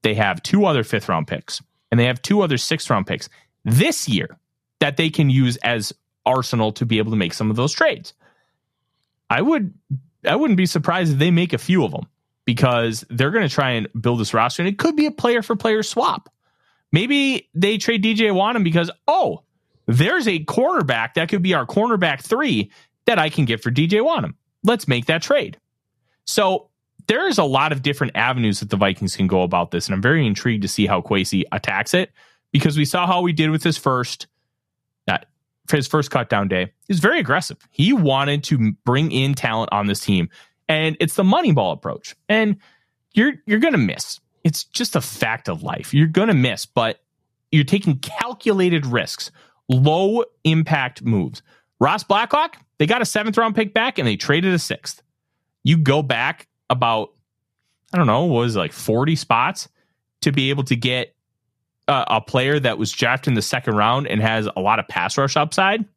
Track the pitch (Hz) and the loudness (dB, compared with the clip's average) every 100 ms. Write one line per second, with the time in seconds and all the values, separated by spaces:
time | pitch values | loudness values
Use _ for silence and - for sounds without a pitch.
0 | 110 107 101 85 - 196 196 143 107 107 | -2 0 0 -2 0 2 2 2 -2 -4
1 | - 82 78 76 - - _ _ _ 117 | -2 -4 -2 -8 -10 -14 _ _ _ 0
2 | 120 123 - 208 180 127 - 160 - 110 | 2 -2 0 0 2 -2 -2 -4 0 -2
3 | 95 78 - _ _ _ 110 120 277 - | -2 -8 -10 _ _ _ 0 2 2 0
4 | - 104 - - _ _ _ _ 143 139 | -2 -2 -2 -12 _ _ _ _ -2 0
5 | 160 156 143 131 123 120 117 120 104 - | -2 2 2 4 2 0 -2 -4 -6 -12
6 | _ _ - 127 120 117 110 107 117 110 | _ _ -2 0 0 0 0 -2 -2 0
7 | 107 110 90 - 110 110 139 - 320 - | 0 -2 -2 -2 -2 0 -2 0 -2 -2
8 | - _ _ _ _ _ _ _ _ _ | -14 _ _ _ _ _ _ _ _ _
9 | _ _ _ 123 247 311 190 - _ 131 | _ _ _ 0 0 0 -2 -10 _ -10
10 | _ _ - 185 302 185 185 175 156 175 | _ _ -2 0 2 2 2 0 0 0
11 | 170 139 165 170 175 117 - 185 113 85 | 0 2 2 2 2 -2 0 0 0 -4
12 | 85 _ _ _ - 123 131 120 117 113 | -12 _ _ _ -4 2 2 2 0 -4
13 | - 120 135 220 160 - 135 117 107 113 | -8 -2 0 2 0 0 0 0 -4 -2
14 | 117 120 107 113 120 - 180 202 339 302 | 0 0 0 2 2 0 -4 0 0 2
15 | 302 302 240 240 - 220 226 220 214 233 | 0 2 0 0 -2 -2 0 0 -2 -2
16 | 349 - _ _ _ _ _ _ _ 156 | -2 -2 _ _ _ _ _ _ _ 0
17 | 247 285 277 262 _ 160 196 214 - 233 | 2 2 2 -2 _ -2 0 0 0 0
18 | 220 220 220 185 202 240 175 170 165 - | 0 2 2 2 0 2 2 2 0 -2
19 | - 349 - 80 _ _ _ _ - 120 | 0 2 0 -4 _ _ _ _ 0 2
20 | 180 359 226 170 151 - 277 349 143 117 | 4 2 0 -2 -2 0 0 0 0 -2
21 | 113 - 165 202 180 165 120 202 233 214 | -2 -2 -2 -2 0 0 0 -2 0 0
22 | 170 135 - 226 294 120 101 _ _ _ | 0 -2 -2 -2 0 0 -2 _ _ _
23 | - 214 156 160 127 113 117 123 165 214 | 0 2 0 0 0 0 0 0 2 2
24 | 277 311 92 - _ _ 208 240 - 123 | 2 0 -4 -10 _ _ 0 0 0 0
25 | 120 160 - 285 - - _ _ _ _ | 0 -2 2 0 0 -12 _ _ _ _
26 | _ _ - - 190 190 _ _ _ _ | _ _ -4 0 2 0 _ _ _ _
27 | - 233 381 208 151 131 156 139 139 139 | -2 0 2 2 2 2 0 0 -2 -2
28 | 131 - 117 127 110 98 101 98 101 92 | -4 0 0 2 0 0 -4 2 2 0
29 | 95 - 95 95 90 90 85 85 - 95 | -6 0 0 2 2 0 -2 -4 -4 -2
30 | 120 160 123 98 135 110 98 - 98 95 | 2 2 0 -2 -2 -2 -4 0 0 0
31 | - 98 92 95 - 92 - 98 107 180 | 0 -2 0 -2 -2 -4 -2 -4 0 -2
32 | 180 _ _ _ _ 147 160 147 - 180 | -2 _ _ _ _ 0 0 0 0 0
33 | 180 180 175 156 156 156 170 156 143 127 | 0 0 0 0 0 0 -2 0 0 0
34 | 123 - - _ _ _ _ _ _ _ | -4 -10 -16 _ _ _ _ _ _ _
35 | - 92 - _ _ _ - 147 127 156 | -4 -4 -6 _ _ _ -2 -2 0 -2
36 | 139 131 117 104 98 92 90 _ - 185 | 0 -4 0 -2 0 -2 -4 _ -4 0
37 | 190 330 156 151 - - _ - 196 269 | 2 0 0 -2 -4 -14 _ 0 2 4
38 | 151 135 139 147 - 143 107 101 - 127 | 2 2 0 -2 -2 0 0 0 0 0
39 | 156 127 135 139 123 110 113 101 104 98 | 0 0 -2 -2 -2 -2 -2 -2 -2 -2
40 | - 95 85 - _ _ - 156 160 151 | 0 0 0 -6 _ _ -4 0 -2 -2
41 | 165 - 190 294 311 143 92 76 - - | -4 0 2 2 2 2 0 -4 -8 -10
42 | - - - 214 214 202 _ _ _ _ | -14 -18 -2 0 0 -2 _ _ _ _
43 | _ - 262 277 - 214 320 220 101 - | _ 0 0 -2 -2 0 2 2 0 -2
44 | - - _ _ 165 - - - 240 151 | -10 -14 _ _ -2 -2 -8 -6 -4 -4
45 | - - 113 113 - 80 - - - 143 | -6 -6 -4 -4 -6 -8 -8 -10 -2 2
46 | 160 170 220 160 123 101 - - 113 - | 2 2 2 2 2 -2 -4 -2 -2 -4
47 | _ _ _ _ _ 156 135 202 175 135 | _ _ _ _ _ 2 2 0 0 -2
48 | - - 240 247 233 196 180 165 135 120 | -6 -8 -8 -4 -2 2 2 0 0 -2
49 | - - - _ _ _ - 127 143 160 | -4 -10 -14 _ _ _ -2 2 4 4
50 | 196 233 - _ 160 160 156 156 127 - | 0 0 -4 _ 0 0 0 -2 -2 -6
51 | 120 104 87 - _ _ _ _ 139 202 | -2 0 -2 -8 _ _ _ _ 0 0
52 | - 202 233 294 320 - _ _ 156 240 | 0 0 2 0 -2 -6 _ _ 0 0
53 | 226 214 220 214 226 214 208 220 247 - | 0 -2 0 0 0 0 -2 0 -2 -2
54 | 123 101 - 151 190 175 - - - - | -2 -2 0 0 2 0 -2 -10 -10 -16
55 | _ _ _ _ _ _ 131 165 139 143 | _ _ _ _ _ _ 2 4 4 2
56 | 139 117 135 165 - _ _ 123 120 110 | 2 0 0 -4 -16 _ _ 0 2 0
57 | - _ _ _ _ _ _ _ _ 180 | -2 _ _ _ _ _ _ _ _ 0
58 | 139 117 175 120 120 104 85 - - 113 | 2 2 2 0 0 -2 -4 -6 -2 0
59 | 147 165 - 117 139 202 - _ _ _ | 0 -2 0 0 0 -6 -16 _ _ _
60 | _ _ 147 139 135 139 127 120 123 127 | _ _ -2 0 -2 -2 -2 -2 0 -2
61 | - _ _ _ _ _ _ _ - 139 | -6 _ _ _ _ _ _ _ -2 -2
62 | - 110 - 131 131 147 127 - 107 - | 0 -2 0 -2 0 0 0 -2 -6 -2
63 | 120 131 - 117 - 131 123 104 107 127 | -2 0 0 -2 -2 -4 -2 0 2 0
64 | 143 107 110 110 107 - 95 110 - - | -2 -2 0 0 -4 -2 0 0 -2 -4
65 | 90 - 139 151 151 - 190 220 208 | -4 -2 0 0 0 0 0 0 -6